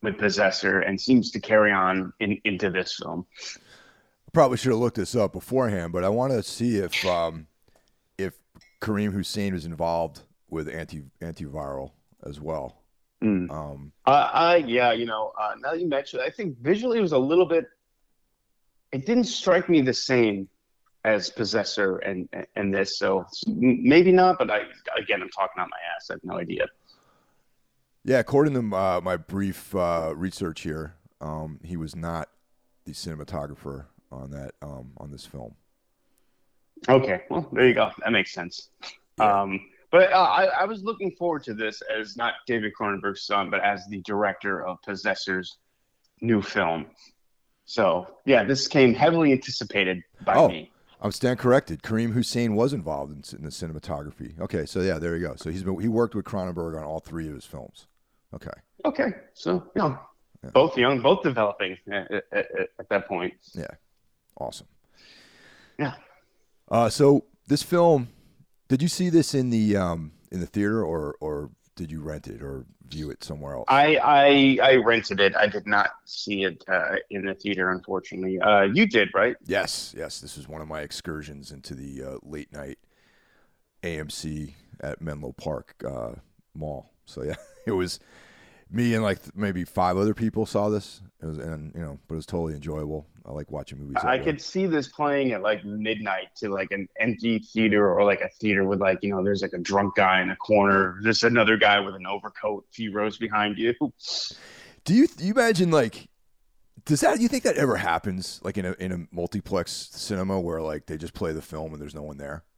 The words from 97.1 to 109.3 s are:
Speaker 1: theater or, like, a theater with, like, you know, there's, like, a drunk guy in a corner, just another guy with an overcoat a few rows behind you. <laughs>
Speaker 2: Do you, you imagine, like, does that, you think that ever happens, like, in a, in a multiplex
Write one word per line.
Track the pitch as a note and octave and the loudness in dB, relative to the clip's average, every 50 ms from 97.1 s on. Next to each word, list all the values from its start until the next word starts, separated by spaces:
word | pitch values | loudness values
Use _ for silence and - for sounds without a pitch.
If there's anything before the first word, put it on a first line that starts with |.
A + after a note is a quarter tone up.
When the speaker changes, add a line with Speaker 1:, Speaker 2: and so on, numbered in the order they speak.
| A2+ G#2 A2 A#2 A2+ A2 | -2 -2 0 0 0 0
Speaker 1:
theater | A2 - - A2 A2+ A2 G2+ G#2 G#2 G2 | -2 -4 -2 2 2 4 6 6 4 4
or, | F2 F#2 G2+ | 6 6 4
like, | G2+ G2 F#2+ | 4 4 2
a | - F#2+ | -2 -8
theater | _ _ - G#2+ G2+ G2 G2 | _ _ 0 0 2 2 2
with, | F#2+ G2+ F#2+ | 2 0 2
like, | G2 F#2+ F#2+ F2+ | 2 2 2 2
you | - G2+ | 0 -4
know, | G2+ F#2+ F#2 | -2 0 0
there's, | G2+ G2+ F#2+ | 0 0 0
like, | F#2+ F#2+ - | -2 -4 -6
a | F2+ | -6
drunk | F2 - G2 G2 G2+ G2+ - | -4 0 2 2 2 2 2
guy | - G2 F#2 F#2 F#2 | 4 4 4 4 4
in | F#2 F#2 | 2 0
a | F#2+ | -4
corner, | - - - G#2+ G#2 G2+ G2+ G2 G2 F#2+ F#2 F2+ F#2+ G#2 | -8 0 2 4 4 6 6 6 4 4 2 -2 -2 0
just | A2+ A2 - - | 0 0 4 4
another | A#2 A#2 A#2+ A2 G#2 A2 G#2+ | 4 4 4 4 4 4 4
guy | G#2+ G#2 G2+ G2+ | 6 6 6 4
with | G2+ G2 F#2 | 2 0 -6
an | F#2+ F2+ | -10 -8
overcoat | F2+ G2 G2+ - G#2+ - - - G#2+ G#2+ G2 - _ | -8 -8 -8 -8 -12 -14 -6 -6 -4 -4 -4 -10 _
a | _ | _
few | - A2+ G#2+ G2 | -8 -8 -4 -2
rows | G#2 G#2 G#2+ G#2 - | -2 -2 -2 -2 -4
behind | A2 A2 G#2 G#2+ G#2 G#2 G#2 F#2+ | -6 -4 0 0 0 0 -2 -2
you. | A2 A#2 A#2+ - | -2 -2 0 0
<laughs> | - C3 - _ - - - - - - - - - - - - - - - _ _ | -2 -4 -4 _ -12 -10 -8 -8 -8 -8 -12 -16 -20 -20 -20 -20 -20 -20 -20 _ _
Speaker 2:
Do | - F3 | 2 6
you, | A#3 C#4+ E4+ - - | 6 6 6 2 -2
you | D#3 F#3 G#3+ | -4 0 2
imagine, | C4+ A#3+ A#3 A3 D#3+ F#3 F3 | 4 4 4 4 4 4 4
like, | D#3+ D#3 B2+ A2+ - - - _ _ _ _ _ _ _ _ _ _ _ _ _ _ - _ | 4 4 4 2 -2 -10 -20 _ _ _ _ _ _ _ _ _ _ _ _ _ _ -20 _
does | - D3+ C#3 | 0 0 4
that, | - E4+ - C4+ | 4 2 4 4
you | A3+ A#3+ | 2 2
think | - C4 - | 0 2 0
that | B3+ F#3 | 0 0
ever | - - C3 A2 - | 2 2 2 2 0
happens, | - F#2 E2 E2+ - G#2 F#2 F#2 F2+ - - - - | 0 0 0 0 0 -2 -4 -4 -6 -8 -12 -8 -8
like, | F#2+ F#2+ G#2 | -6 -4 -2
in | F#2 | -4
a, | F2+ F#2 | -4 -4
in | - F#2 F#2 F2+ | -4 -4 -6 -4
a | F2 E2 - - | -6 -8 -10 -6
multiplex | F2 F2 F2 | -6 -6 -4